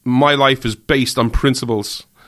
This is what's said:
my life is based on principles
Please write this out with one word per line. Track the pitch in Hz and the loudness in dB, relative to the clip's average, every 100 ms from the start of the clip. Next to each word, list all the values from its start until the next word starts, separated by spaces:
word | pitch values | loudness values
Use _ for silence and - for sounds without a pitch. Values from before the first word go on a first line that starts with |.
my | 127 127 143 | -2 2 2
life | 139 135 131 113 | 4 2 0 -4
is | 110 | -6
based | - 143 127 - | -2 -2 0 -2
on | 117 | -2
principles | - 139 127 120 107 - - - _ | 0 0 0 -2 -4 -4 -12 -16 _